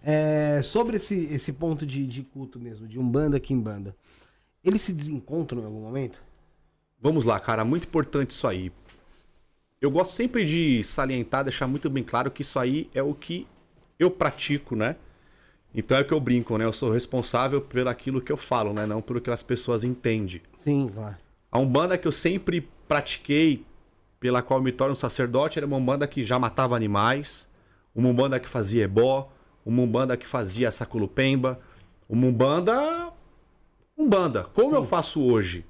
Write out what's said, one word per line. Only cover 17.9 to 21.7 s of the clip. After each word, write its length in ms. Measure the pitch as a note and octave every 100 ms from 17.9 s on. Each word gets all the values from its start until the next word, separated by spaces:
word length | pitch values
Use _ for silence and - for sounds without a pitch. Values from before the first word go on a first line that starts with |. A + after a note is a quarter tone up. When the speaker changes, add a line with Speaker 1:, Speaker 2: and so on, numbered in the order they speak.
| B2 C3+ C3
Speaker 2:
que 120 | B2+
eu 40 | -
falo, 360 | - B2 G#2
né? 120 | G#2
Não 160 | G#2+ G#2+
pelo 200 | - A#2+
que 100 | B2
as 140 | A#2
pessoas 400 | - B2 - A#2
entendem. 580 | B2 B2 A#2 A2 G2 F2+ _ -
Speaker 1:
Sim, 340 | D3 C#3+ C3
claro. 240 | G2+ G#2+ F#2+ _ _ _
Speaker 2:
A 60 | A#2+
Umbanda 360 | C3+